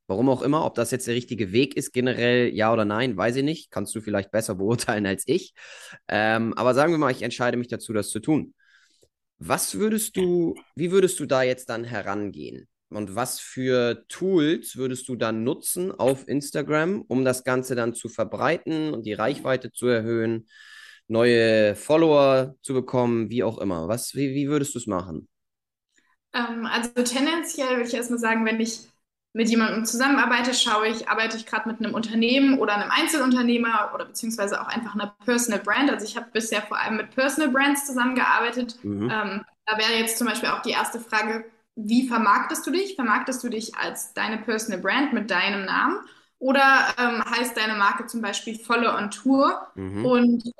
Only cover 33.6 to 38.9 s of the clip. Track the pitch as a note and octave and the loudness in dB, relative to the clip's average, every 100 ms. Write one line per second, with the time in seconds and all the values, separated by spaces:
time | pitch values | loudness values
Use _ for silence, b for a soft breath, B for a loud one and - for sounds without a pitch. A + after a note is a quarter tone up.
33.6 | A#3 A3 G#3 - E3 - A3+ A3+ G3+ - | 2 0 -2 -6 -10 -8 -6 -4 -2 -4
34.6 | - - A3+ G#3 G3+ - - A#3+ A#3+ G3+ | -4 -6 -6 -6 -8 -6 -2 0 0 -2
35.6 | G3 G#3+ C#4 G#3 G#3 A#3 - A3 A3 G#3 | 0 2 2 0 -4 -8 -6 -4 -2 -4
36.6 | G#3 - A3 A3 G#3+ - C4+ C#4 D4+ B3+ | -4 -4 -2 -4 -4 -2 0 2 2 4
37.6 | C#4 C#4+ - B3+ B3 B3+ A3+ G#3+ A#3 B3 | 4 2 -2 -2 0 2 2 2 0 -2
38.6 | B3 - - | -6 -6 -6